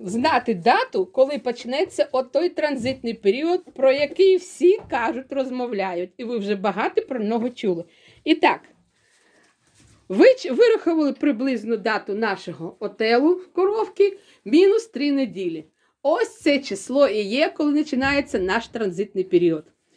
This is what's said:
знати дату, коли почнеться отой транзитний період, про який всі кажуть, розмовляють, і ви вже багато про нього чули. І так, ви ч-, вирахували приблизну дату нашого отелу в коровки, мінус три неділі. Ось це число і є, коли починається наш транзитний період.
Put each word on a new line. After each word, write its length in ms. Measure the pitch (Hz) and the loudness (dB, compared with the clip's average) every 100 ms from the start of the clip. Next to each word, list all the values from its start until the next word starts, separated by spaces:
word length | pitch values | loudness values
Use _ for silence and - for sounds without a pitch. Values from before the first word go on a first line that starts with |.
знати 500 | 185 226 302 262 240 | -6 -2 2 0 0
дату, 520 | 190 196 381 508 202 185 | 0 2 2 0 -2 -2
коли 340 | - 269 285 | 2 0 0
почнеться 680 | 247 240 233 277 359 - - | -6 -8 -6 -4 -2 -2 -2
отой 380 | 254 254 277 349 | -2 -2 -2 -2
транзитний 640 | 320 302 269 240 262 233 | -2 -4 -2 -4 -6 -6
період, 500 | 226 202 240 320 359 - - | -2 0 0 0 -2 -4 0
про 160 | 262 | 2
який 460 | 277 285 - 392 370 | 2 0 2 4 4
всі 420 | - - 339 440 - | 0 2 4 4 0
кажуть, 360 | 254 233 254 262 | -2 -2 -4 -6
розмовляють, 800 | 277 262 254 247 208 190 175 180 - | -4 -4 -4 -4 -4 -4 -4 -8 -10
і 60 | |
ви 140 | 226 240 | -8 -4
вже 180 | 196 202 | -2 -2
багато 460 | 202 185 330 415 | -2 -2 -4 -4
про 180 | - 262 | -4 -4
нього 300 | 208 226 240 | -2 -2 -4
чули. 340 | 240 208 170 - _ _ _ | -4 -4 -4 -6 _ _ _
І 120 | 302 320 | -2 2
так, 260 | 311 - - _ _ _ _ _ _ _ _ _ _ _ _ _ - | 2 0 -8 _ _ _ _ _ _ _ _ _ _ _ _ _ -2
ви 240 | 185 440 | 6 6
ч-, 180 | 508 359 | 6 2
вирахували 640 | 254 466 453 - 320 285 | 4 4 4 2 0 0
приблизну 640 | - 294 220 269 233 214 220 | 0 0 0 -2 -2 -2 -4
дату 360 | 220 208 - | -2 -4 -4
нашого 600 | 202 226 185 - 160 160 - | -4 -2 -4 -8 -12 -12 -10
отелу 540 | 202 - 220 240 302 | -10 -2 2 4 4
в 140 | 359 - | 0 -4
коровки, 640 | - 381 440 415 - 403 392 _ _ - | -2 0 0 -2 2 0 0 _ _ -8
мінус 400 | 294 392 440 453 | 2 4 2 -2
три 260 | 247 285 | -6 -2
неділі. 540 | 277 247 170 180 160 156 _ _ _ | -2 -2 -4 -6 -8 -12 _ _ _
Ось 380 | 277 370 453 - | -2 0 -2 -2
це 200 | 311 285 | 0 0
число 480 | 285 196 - 262 277 | -2 -10 -4 2 2
і 140 | 214 | 2
є, 320 | 196 247 339 - | -2 0 0 0
коли 260 | 302 294 | 0 0
починається 560 | 302 254 269 285 277 220 | 0 -2 0 0 -2 -2
наш 280 | 185 220 - | -2 -2 -4
транзитний 560 | 233 208 175 208 190 | -6 -4 -4 -6 -6
період. 400 | 185 175 175 160 - _ _ | 0 2 2 0 -6 _ _